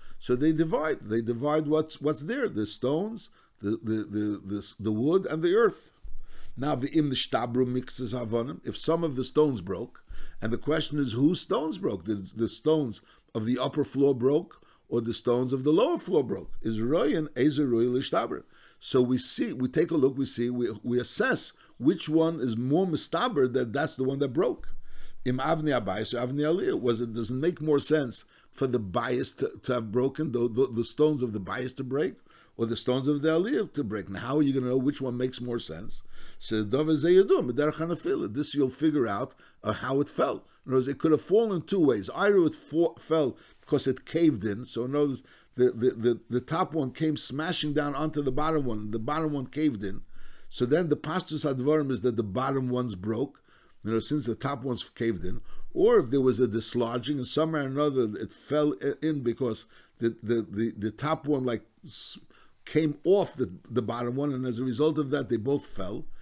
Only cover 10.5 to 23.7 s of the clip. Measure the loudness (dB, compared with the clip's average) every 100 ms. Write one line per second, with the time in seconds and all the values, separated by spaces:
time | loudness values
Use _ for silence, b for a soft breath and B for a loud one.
10.5 | -2 0 0 0 -2 -2 2 2 2 0
11.5 | -2 -2 -4 -4 -4 -4 -6 -6 -4 -4
12.5 | -2 0 2 0 -6 b b b -4 -2
13.5 | 0 0 -2 -2 2 4 4 4 2 0
14.5 | -16 b b b -2 0 -2 0 2 2
15.5 | 0 4 4 4 0 0 0 2 -4 -6
16.5 | -4 -2 -2 0 2 2 0 -2 2 2
17.5 | 2 2 4 4 2 0 -2 -2 -6 -10
18.5 | b b b 0 2 4 2 0 -2 -2
19.5 | -2 -2 0 2 4 2 2 -4 -2 -2
20.5 | 0 -2 -4 -2 -2 -2 -2 0 0 -4
21.5 | -14 b b 2 2 2 2 2 0 -2
22.5 | -2 2 2 2 0 -2 -2 0 2 2
23.5 | 2 -2